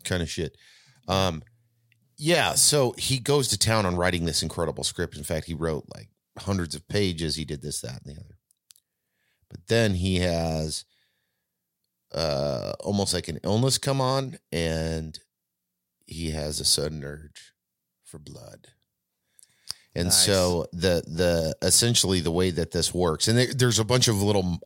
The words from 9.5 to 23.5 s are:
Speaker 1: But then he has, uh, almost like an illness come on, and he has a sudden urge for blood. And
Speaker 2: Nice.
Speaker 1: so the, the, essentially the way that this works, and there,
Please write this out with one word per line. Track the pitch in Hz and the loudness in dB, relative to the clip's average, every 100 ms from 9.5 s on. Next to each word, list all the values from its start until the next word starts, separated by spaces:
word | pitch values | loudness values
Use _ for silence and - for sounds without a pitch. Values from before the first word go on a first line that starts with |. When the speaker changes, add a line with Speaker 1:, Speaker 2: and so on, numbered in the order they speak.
Speaker 1:
But | 92 - | -18 0
then | 113 110 | 4 4
he | 92 95 92 | 2 0 2
has, | 90 85 82 80 78 76 - _ _ _ _ _ _ _ _ _ _ _ _ | 2 2 0 0 -2 -6 -10 _ _ _ _ _ _ _ _ _ _ _ _
uh, | - 80 69 71 64 50 - | -4 -2 0 -2 -2 -6 -8
almost | - 101 98 | -2 0 0
like | 90 82 | -2 -4
an | 78 | -6
illness | 82 107 131 131 | 0 2 2 0
come | - 135 | 0 0
on, | 127 135 131 - _ | 0 0 -2 -10 _
and | 82 82 80 80 80 80 - - _ _ _ _ _ _ _ - | -2 0 0 -2 -4 -6 -12 -20 _ _ _ _ _ _ _ -16
he | 80 80 | -8 -6
has | 78 76 76 | -4 -4 -2
a | |
sudden | - - 73 78 | 0 0 0 -6
urge | 71 73 76 - - _ _ _ _ _ | -10 -12 -16 -20 -20 _ _ _ _ _
for | - 78 | -20 -18
blood. | 73 64 - - - _ _ _ _ _ _ _ _ _ - - _ | -18 -18 -18 -20 -20 _ _ _ _ _ _ _ _ _ -14 -14 _
And | 104 87 | -4 2
Speaker 2:
Nice. | - | 4
Speaker 1:
so | 104 95 90 85 - | 6 4 4 2 -2
the, | 90 92 85 - | -2 2 2 0
the, | 80 87 85 80 - | 0 2 2 0 0
essentially | 92 - 117 117 90 92 | 2 4 4 2 2 2
the | 82 | 2
way | 82 92 | 2 0
that | 82 82 | 0 -2
this | 85 82 | 0 -2
works, | 87 87 78 - | 0 0 2 2
and | 117 | 4
there, | 127 | 2